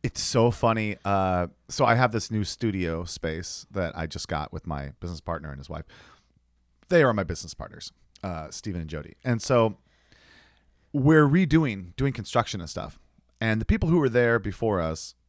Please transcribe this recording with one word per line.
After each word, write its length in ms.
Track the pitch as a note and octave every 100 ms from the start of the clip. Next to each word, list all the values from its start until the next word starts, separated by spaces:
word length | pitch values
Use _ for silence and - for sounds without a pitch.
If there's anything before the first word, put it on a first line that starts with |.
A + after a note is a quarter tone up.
It's 180 | - -
so 300 | - B2+ A#2
funny. 460 | - A#2+ A2 G#2+ G2+
Uh, 440 | G2+ G2 F#2+ F2+ F2 _ -
so 160 | -
I 120 | B2 A#2
have 160 | B2+
this 180 | A2 -
new 140 | A2
studio 640 | G2 - A2+ F#2+ F2 E2 F2
space 600 | - E2 D#2+ F2 - -
that 260 | G2 E2+ -
I 80 | D#2+
just 220 | D#2 -
got 260 | D#2 D2+
with 140 | - -
my 240 | D2 C#2 -
business 200 | F2 D#2+
partner 300 | - E2 D2
and 80 | C#2
his 100 | D2
wife. 180 | D#2+ - - - _ _ _ _ _ _ _ _
They 120 | F3
are 80 | C3+
my 120 | G#2
business 320 | E2 E2+ F2 -
partners, 360 | F#2+ - - _ _ _
uh, 280 | F#2+ D#2+ D2+
Steven 300 | - G#2+ F2
and 80 | D#2
Jody. 260 | D#2 - -
And 180 | B2+ A#2
so 360 | - B2 A2+ G2+ _ _ _ _ _ _ _ _ _ _ _
we're 340 | C#3+ C3 D#3 D3
redoing, 680 | E3 F3 D#3+ D3 G2 F2+ -
doing 180 | C3+
construction 480 | B2+ G2+ A#2+ A2+ G2+
and 80 | E2
stuff. 300 | - - - _ _ _ _
And 180 | A2+ A2
the 60 | -
people 240 | G#3+ F3+
who 80 | E3+
were 100 | C3+
there 300 | A#2 A#2+ A#2
before 400 | G2+ - A2+ F#2+
us 360 | D#2+ D#2+ - _